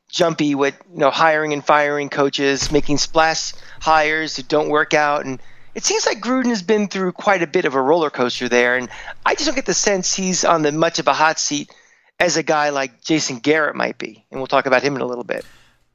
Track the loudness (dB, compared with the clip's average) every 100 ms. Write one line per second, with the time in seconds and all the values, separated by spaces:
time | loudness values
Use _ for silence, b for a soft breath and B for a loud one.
0 | _ 0 0 2 0 2 0 -2 -16 0
1 | 2 4 4 4 0 -2 2 4 4 0
2 | -4 0 0 2 0 0 0 2 2 0
3 | 2 2 2 0 -6 -10 B B 2 4
4 | 4 0 -4 -8 -2 0 2 0 2 2
5 | 2 0 -4 -8 b b b -6 -2 0
6 | 0 -2 -2 0 0 -2 0 0 0 -2
7 | -4 -2 0 0 0 0 0 0 2 2
8 | 2 0 -2 -2 0 2 2 0 -4 B
9 | B B -2 0 -2 -2 -2 0 0 0
10 | -2 -2 -2 0 2 2 2 0 0 0
11 | 0 2 2 0 -4 -4 -8 b b b
12 | b -2 0 0 0 0 0 -2 -6 -8
13 | -2 -2 -2 -4 0 2 0 -2 -4 -6
14 | -12 -14 _ -10 0 0 4 2 2 -2
15 | -6 -6 -8 -8 -10 b b b _